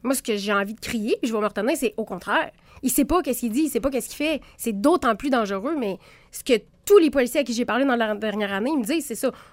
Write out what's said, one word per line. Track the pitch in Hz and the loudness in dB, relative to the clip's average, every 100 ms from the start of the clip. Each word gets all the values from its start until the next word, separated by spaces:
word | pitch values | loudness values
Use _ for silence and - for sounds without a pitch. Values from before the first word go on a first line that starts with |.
Moi, | 240 | -2
ce | 269 | -2
que | - 208 | -2 -4
j'ai | 196 | 0
envie | 202 202 | 0 0
de | 220 | -6
crier, | - 240 208 427 | -6 -4 -2 -2
puis | 254 | -2
je | |
vais | 220 | -2
me | 208 | -2
retenir, | 196 214 320 | -2 -2 0
c'est | 233 - | -2 -4
au | |
contraire. | 220 180 - 254 - - _ - | -8 -8 -2 -2 -2 -10 _ -8
Il | 262 | -2
sait | - | 0
pas | 277 339 | 2 2
qu'est-ce | 320 240 | 0 -4
qu'il | 240 | -2
dit, | 220 | 0
il | 311 | 0
sait | 233 | 0
pas | 240 | -2
qu'est-ce | 262 - | -2 -6
qu'il | - | -4
fait. | 294 294 - - | -2 -2 -6 -8
C'est | - | -6
d'autant | 196 240 359 254 | 2 4 4 2
plus | 214 294 | 0 0
dangereux, | 254 208 196 226 320 | 0 0 -2 -4 -2
mais | 220 180 - - _ | -4 -6 -12 -20 _
ce | - | -14
que | - 233 - _ - | 0 0 0 _ 6
tous | 403 | 8
les | 320 | 8
policiers | 277 247 320 | 2 2 0
à | |
qui | 247 | -2
j'ai | 226 247 | -2 0
parlé | 220 | 2
dans | 277 | 2
la | 240 220 | 2 0
dernière | 208 214 208 208 | -2 -4 -2 -2
année, | 196 233 | -2 0
ils | 311 | 0
me | |
disent, | 208 320 | 0 -2
c'est | - | -4
ça. | 185 - - - | -4 -4 -6 -20